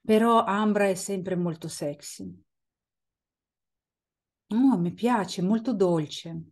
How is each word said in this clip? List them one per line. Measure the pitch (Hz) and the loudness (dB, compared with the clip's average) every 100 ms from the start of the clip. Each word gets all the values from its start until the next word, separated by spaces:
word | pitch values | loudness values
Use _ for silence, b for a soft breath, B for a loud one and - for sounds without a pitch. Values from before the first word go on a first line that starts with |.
Però | - 220 226 226 | 2 4 6 4
ambra | 202 202 214 208 202 | 2 0 0 2 0
è | |
sempre | 190 - 196 180 180 | 0 -4 -6 -4 -2
molto | 175 156 165 | -2 -4 -10
sexy. | - 151 147 - - 95 90 _ _ _ _ _ _ _ _ _ _ _ _ _ _ _ _ _ _ _ _ _ | -8 -8 -8 -14 -16 -16 -16 _ _ _ _ _ _ _ _ _ _ _ _ _ _ _ _ _ _ _ _ _
Oh, | 220 269 214 | 2 4 4
mi | 175 | 0
piace, | - 233 233 180 - | 0 0 0 -2 -2
molto | 180 220 220 | 0 0 0
dolce. | 214 185 170 147 - 170 165 160 | 0 2 2 -2 -8 -12 -12 -14